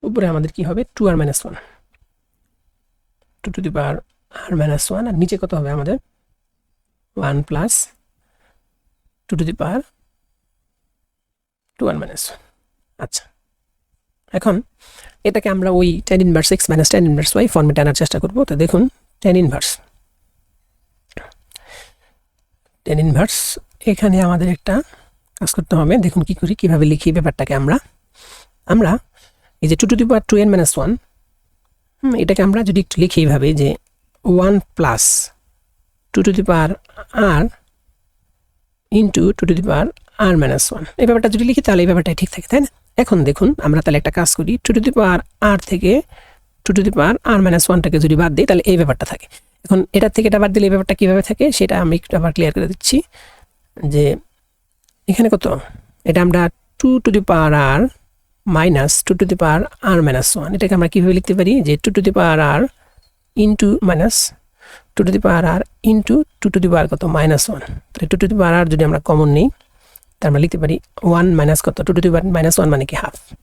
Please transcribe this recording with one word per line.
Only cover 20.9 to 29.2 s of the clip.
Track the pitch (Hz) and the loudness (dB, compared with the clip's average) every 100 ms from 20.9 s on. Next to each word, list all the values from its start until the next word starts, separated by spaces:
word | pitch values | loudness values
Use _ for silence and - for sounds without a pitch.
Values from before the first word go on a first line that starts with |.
| _ _ - - _ _ - _ - - _ _ _ _ _ _ _ _ _ | _ _ -20 -20 _ _ -20 _ -20 -20 _ _ _ _ _ _ _ _ _
tan | - 151 | -6 -2
inverse | 160 135 202 - - - - _ - | 0 2 0 -2 -6 -10 -16 _ -4
এখানে | 196 208 185 180 | 0 2 2 2
আমাদের | 175 180 175 | 0 -2 -2
একটা | - 202 311 - _ _ _ - | -2 -4 -4 -14 _ _ _ -10
কাজ | 185 - | -6 -6
করতে | 165 160 | -2 0
হবে। | 151 233 | 2 2
দেখুন | 180 - 160 | 2 0 -4
কি | - | -4
করি, | 170 214 | -4 -2
কিভাবে | 185 160 151 | 0 2 2
লিখি | 151 - 160 | 2 0 0
ব্যাপারটাকে | 160 - 131 139 | -2 -4 -4 -2
আমরা। | 135 240 - _ _ _ - - _ _ - | 0 0 -2 _ _ _ -20 -20 _ _ -2
আমরা | 220 190 220 _ _ | 2 2 0 _ _